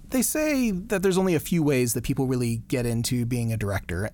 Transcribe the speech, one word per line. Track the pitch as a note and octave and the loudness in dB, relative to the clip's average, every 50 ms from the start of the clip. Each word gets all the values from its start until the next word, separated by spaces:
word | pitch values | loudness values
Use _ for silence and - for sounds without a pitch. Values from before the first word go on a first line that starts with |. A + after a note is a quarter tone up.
| - - | -10 -4
They | - B3+ A3+ | -2 0 0
say | - - D4+ D#4 D#4 D4 C4 B3 A3+ | 0 0 0 0 0 2 2 2 0
that | G3 F3 F#3+ - G#3+ F#3+ F3+ | 0 -2 -4 -2 -2 2 2
there's | G3 F3+ F#3 | 2 4 4
only | F#3+ F#3+ E3+ | 4 4 2
a | C#3+ | 0
few | - - F3+ E3+ | 0 0 0 2
ways | D3+ C#3+ C#3+ B2+ B2+ A#2+ - | 2 4 4 2 2 2 0
that | B2+ A#2+ | -2 -2
people | - C#3 C#3 C3+ | -2 -2 0 0
really | B2+ C3 B2 B2 A#2 A#2 A2+ A2+ | 0 0 0 0 -2 -2 -4 -4
get | - D3 B2+ A#2+ | -4 -2 -2 0
into | A#2 A#2 A#2 A#2 - B2 B2 A#2+ | 0 0 0 0 0 0 0 0
being | A#2 B2 A#2+ A#2 A2+ A2+ | 0 -2 -2 -2 -2 -2
a | |
director, | G#2+ G#2+ G2+ G2 F#2+ - - F2 E2+ G2+ A2+ | -2 -2 -2 -4 -4 -4 -4 -4 -4 -4 -4